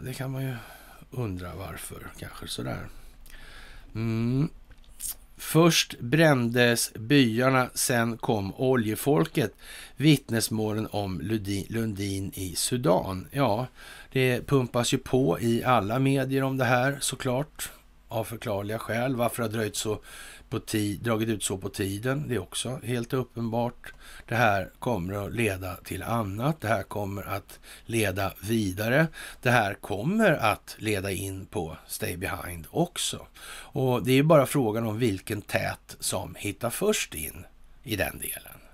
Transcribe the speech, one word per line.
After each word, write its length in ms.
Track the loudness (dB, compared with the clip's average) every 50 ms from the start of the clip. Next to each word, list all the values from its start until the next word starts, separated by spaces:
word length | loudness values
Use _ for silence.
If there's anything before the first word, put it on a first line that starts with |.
det 120 | -10 -10 -8
kan 180 | -6 -6 -6
man 120 | -4 -4 -4
ju 120 | -6 -6 -8 -12 -14 -18 -20 -20 -20 -20 -20 -18 -12
undra 440 | -8 -6 -4 -4 -4 -6 -8 -8 -10
varför, 520 | -10 -10 -10 -10 -10 -12 -12 -12 -12 -14 -14 -14 -14
kanske 280 | -14 -14 -12 -12 -10
sådär. 400 | -8 -8 -6 -6 -6 -6 -8 -8 -12 -14 -16 -18 -18 -18 -18 -18 -18 -16 -16 -16 -16 -16 -18 -18 -16 -18 -18 -16 -10 -6
Mm. 540 | -4 -2 0 0 2 2 2 2 2 2 0 -2 -10 -20 -20 -20 -20 -20 -20 -16 -12 -10 -10 -10 -12 -16 -20 -18
Först 600 | -14 -6 2 4 6 8 8 6 4 2 0 -4 -8
brändes 960 | -4 0 4 6 8 8 6 6 4 2 4 6 6 6 4 2 0 -4 -4
byarna, 760 | -6 0 4 6 6 6 6 6 4 4 4 6 4 2 2 -2
sen 440 | -2 0 2 4 4 4 2 0
kom 360 | -2 0 0 0 0 0 -2 -2
oljefolket. 1000 | 0 2 4 4 4 2 0 0 0 2 4 4 4 4 2 2 0 0 0 -2 -8 -20 -18 -16 -16 -18 -14 -4
Vittnesmålen 920 | 4 6 6 6 6 4 0 0 0 0 0 -2 -2 0 0 0 -2 -2 -2
om 300 | -2 -2 -2 -2 -4 -4
Ludi-, 440 | -2 -2 -2 -2 -2 -2 -4 -4 -4 -4
Lundin 640 | -4 -4 -2 -2 -4 -4 -4 -4 -4 -4 -6 -6 -8
i 200 | -8 -8 -6 -4
Sudan. 720 | -2 -2 -2 -2 0 2 4 4 2 2 -2 -6 -6 -8 -6
Ja, 360 | -2 0 2 2 2 0 -2 -6 -8 -16 -20 -18 -18 -18 -12 -4
det 360 | 0 2 2 2 2 0 0
pumpas 460 | 2 2 2 2 2 0 0 2 2 2
ju 40 |
på 420 | 0 0 2 2 4 4 4 2 2
i 240 | 2 2 2 2 4
alla 360 | 4 4 4 4 2 2 2
medier 440 | 4 4 4 2 2 0 0 0 0
om 140 | 0 0
det 80 | 2 2
här, 320 | 4 4 4 4 2 0 -2
såklart. 680 | -4 -4 -4 -2 -2 -2 0 -2 -2 -4 -8 -10 -10 -10 -12 -16 -20 -20 -20 -20 -14 -6
Av 140 | -4 -4 -4
förklarliga 560 | -4 -6 -8 -4 -2 -2 -2 -2 -4 -4 -4
skäl. 360 | -4 -4 -2 0 0 0 0
Varför 280 | 0 0 0 0 -2 -4
det 60 | -2
har 40 | 0
dröjt 220 | -2 -2 -2 -2
så 260 | -4 -2 -2 -4 -4 -6 -14 -18 -18 -18 -18 -18 -18 -12 -6
på 100 | -6 -6
ti-, 400 | -4 -2 -2 0 0 0 -2 -2
dragit 280 | 0 0 0 0 2 0
ut 140 | -2 -2 -2
så 140 | -4 -4
på 120 | -4 -6 -8
tiden, 580 | -4 -2 -2 -2 -2 -2 -2 -2 -2 -2 -2
det 80 | -2 -4
är 40 | -4
också 400 | -4 -6 -8 -6 -6 -6 -6 -6 -4
helt 300 | -4 -4 -4 -2 -2 -2
uppenbart. 800 | -4 -4 -4 -6 -6 -4 -2 -2 -2 -2 -2 -4 -8 -16 -18 -18 -18 -20 -20 -18 -16 -8
Det 100 | -4 0
här 360 | 4 4 4 4 2 0 -4 -8 -6
kommer 460 | -2 -2 -2 -2 -2 -4 -4 -4 -6
att 80 | -4 -2
leda 420 | 0 0 0 -2 -4 -6 -8 -10
till 280 | -10 -10 -10 -8 -6 -4
annat. 580 | -2 -2 -2 -2 -2 -4 -2 0 -2 -2 0
Det 60 | 0
här 160 | 0 0 0 0
kommer 400 | -4 -6 -6 -4 -4 -6 -8 -6
att 360 | -6 -6 -8 -8 -10 -20 -20 -20 -20 -20 -18 -10
leda 480 | -4 0 2 2 2 0 0 -2 -4 -4 -6
vidare. 640 | -4 0 0 2 2 0 -2 -2 0 2 4 4 2 2 0 -8 -14 -16 -10 -2
Det 100 | 2 4
här 220 | 4 4 4 2 -2
kommer 580 | -6 -4 -4 -4 -2 0 0 2 4 4 4
att 440 | 4 4 4 2 2 2 -2 -16 -12 -6
leda 320 | -2 0 0 0 0 -2
in 340 | -4 -4 -4 -6 -8 -8 -10
på 320 | -8 -6 -6 -4 -6 -8 -12 -14
Stay 300 | -12 -8 -6 -6 -6 -6
Behind 500 | -4 -6 -6 -6 -6 -8 -10 -10 -12 -12 -6
också. 560 | -2 -2 -2 -2 -2 -4 -4 -4 -4 -6 -12 -16 -20 -18 -16 -16
Och 540 | -16 -16 -14 -8 -4 0 2 2 2 2 4
det 80 | 6
är 40 | 6
ju 80 | 6 8
bara 220 | 8 8 8 6
frågan 420 | 6 4 2 2 2 2 0 0
om 100 | -2 0
vilken 440 | 2 2 2 0 0 -4 -6 -6 -6
tät 560 | -4 -2 -2 0 0 -2 -4 -6 _ -18 -14 -8
som 360 | -6 -4 -4 -4 -6 -8 -10
hittar 340 | -8 -6 -6 -6 -4 -4 -4
först 460 | -2 0 0 2 2 0 -2 -4 -8
in 300 | -10 -10 -10 -12 -14 -18 -18 -20 -20 -20 -20 -20 -14 -8
i 120 | -4 -2
den 240 | -2 -2 -2 -4 -8
delen. 400 | -10 -10 -10 -12 -14 -18 -20 -20 -20 -20